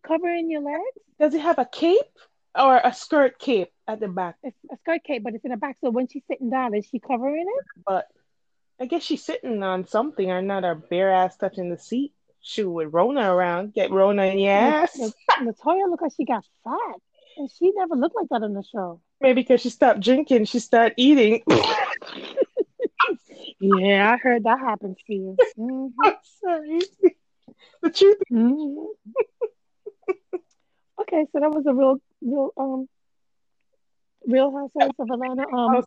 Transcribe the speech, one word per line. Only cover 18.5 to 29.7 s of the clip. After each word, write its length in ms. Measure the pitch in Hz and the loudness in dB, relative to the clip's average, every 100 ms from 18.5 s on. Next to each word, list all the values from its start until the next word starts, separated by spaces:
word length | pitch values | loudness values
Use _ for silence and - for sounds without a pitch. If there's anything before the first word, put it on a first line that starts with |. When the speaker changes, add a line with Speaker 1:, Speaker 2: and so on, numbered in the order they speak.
Speaker 1:
the 80 | 202 190 | -6 -10
show. 300 | 226 180 - _ - | -8 -8 -10 _ 0
Speaker 2:
Maybe 240 | 269 254 254 | 2 2 4
'cause 160 | 247 | 2
she 80 | 247 | 2
stopped 320 | - 262 208 | 2 4 4
drinking, 420 | 196 262 294 247 214 | 2 2 4 2 2
she 140 | 240 | -4
started 340 | - 233 226 - | 2 4 4 4
eating. 440 | 254 294 214 226 - | 6 6 6 2 2
<laughs> 60 | - - - - - - - - - - - - - 494 - 508 285 _ - - - | 2 2 -2 -4 -8 -14 -16 -8 -4 -4 -4 -8 -6 -6 -2 -2 -4 _ -20 -20 -2
Speaker 1:
Yeah, 520 | 196 196 196 196 208 | 2 4 4 4 4
I 40 | 240 | 2
heard 260 | 254 240 | 2 2
that 160 | 220 254 | 2 0
happened 380 | 254 208 202 185 - | -2 -6 -8 -14 -10
to 60 | |
you. 240 | 202 190 185 440 220 | -8 -2 2 2 0
Mm-hmm. 300 | 233 262 269 247 | -8 -6 -8 0
Speaker 2:
I'm 120 | 427 - _ _ | 0 0 _ _
sorry. 360 | 381 330 302 330 381 _ 381 - _ _ _ - _ _ | -6 -4 -4 -6 -6 _ 0 0 _ _ _ -20 _ _
The 80 | 330 | -4
truth. 280 | - 392 403 381 | 4 4 4 2
Speaker 1:
Mm-hmm. 540 | 233 233 285 302 285 415 427 214 508 440 - 453 _ _ | 2 2 0 -4 -8 -12 -16 -10 -6 -6 -6 -8 _ _